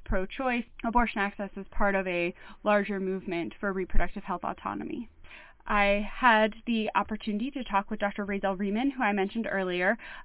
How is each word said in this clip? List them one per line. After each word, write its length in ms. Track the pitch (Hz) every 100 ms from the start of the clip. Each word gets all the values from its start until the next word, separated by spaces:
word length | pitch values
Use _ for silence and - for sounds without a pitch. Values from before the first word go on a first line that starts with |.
pro-choice. 600 | - - 196 - 262 240 233 -
Abortion 360 | 233 220 220 -
access 300 | 202 - 196 -
is 80 | 196
part 240 | - 208
of 140 | 196 190
a 260 | 175 170 185 - -
larger 340 | 208 208 202 196
movement 560 | 190 190 180 170 165 -
for 120 | 202
reproductive 520 | 190 180 - 180 202
health 180 | - 175
autonomy. 680 | - - - - - - 233 - - - - -
I 440 | - 214 202 202 208
had 420 | - 254 220 220 208 -
the 240 | 226 214 -
opportunity 560 | 202 214 - 208 247
to 100 | 285
talk 260 | 240 196 196
with 120 | 214
Doctor 260 | 202 202 202
Razel 320 | 196 196 185
Riemann, 320 | 202 208 262
who 140 | 262
I 80 | 226
mentioned 340 | 202 190 226 226
earlier, 480 | 196 190 180 180 226 - -